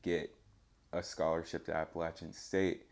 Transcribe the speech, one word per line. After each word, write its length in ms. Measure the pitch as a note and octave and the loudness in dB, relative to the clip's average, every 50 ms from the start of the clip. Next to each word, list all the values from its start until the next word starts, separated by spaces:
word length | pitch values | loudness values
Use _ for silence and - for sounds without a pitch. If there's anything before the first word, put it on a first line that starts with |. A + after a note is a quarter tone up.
get 320 | - F2 F2 D#2 D2 - - - - - - - - _ _ _ _ _ | 0 0 2 2 0 -4 -8 -16 -20 -20 -20 -20 -20 _ _ _ _ _
a 100 | - F2 | -4 -4
scholarship 640 | E2+ - - - D#2+ D#2+ D#2+ E2 E2 - - E2 - | -4 -4 -2 0 2 2 2 2 0 -2 -6 -6 -4
to 80 | E2+ E2 | -2 -2
Appalachian 580 | D#2+ D#2 - - E2 E2 E2 E2 - E2+ D#2+ | -2 -2 -2 -2 -2 -2 -2 -4 -6 -10 -12
State 540 | - - - - - F#2+ F#2+ F2 - - - - | -12 -12 -6 0 4 4 4 4 2 0 -6 -14